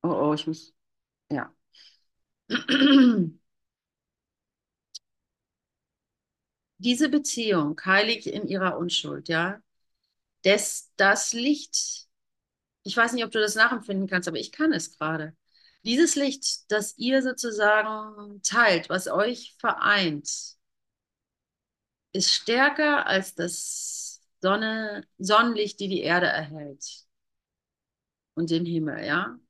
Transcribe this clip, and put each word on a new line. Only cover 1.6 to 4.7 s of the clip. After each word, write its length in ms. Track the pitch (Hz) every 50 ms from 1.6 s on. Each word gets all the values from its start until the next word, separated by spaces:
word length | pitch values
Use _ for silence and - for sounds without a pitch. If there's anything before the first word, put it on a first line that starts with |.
| _ _ _ _ - _ _ _ _ _ _ _ _ _ _ _ _ _
<clears throat> 920 | - - - - 254 269 269 285 277 277 262 247 226 202 175 160 - _ _ _ _ _ _ _ _ _ _ _ _ _ _ _ _ _ _ _ _ _ _ _ _ _ _ _